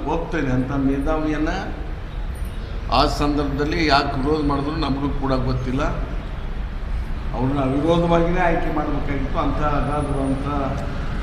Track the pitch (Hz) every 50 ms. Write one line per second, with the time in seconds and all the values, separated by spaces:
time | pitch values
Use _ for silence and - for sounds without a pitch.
0 | - 139 160 170 170 - 175 160 139 131 123 127 127 123 143 139 135 139 139 139
1 | 139 160 160 156 151 156 151 147 156 165 180 190 202 - - - - - - -
2 | - - - - - - - - - - - - - - - - - - - 127
3 | 147 147 - - 147 147 147 143 143 139 131 139 147 151 170 175 160 147 139 143
4 | 147 139 139 135 131 147 156 156 147 143 143 139 143 147 156 160 147 139 135 135
5 | 143 139 - - 135 135 131 127 120 127 127 123 127 127 123 139 151 170 175 165
6 | - - - - - - - - - - - - - - - - - - - -
7 | - - - - - - - 117 123 135 143 143 135 131 135 143 147 165 170 170
8 | 170 170 170 170 165 170 170 170 180 170 165 160 - - - 151 147 147 143 139
9 | - - 143 135 131 127 - 165 147 143 131 143 147 147 147 143 135 143 147 147
10 | 143 135 135 135 135 135 131 127 - 143 143 143 139 131 123 - - - - -
11 | - - - -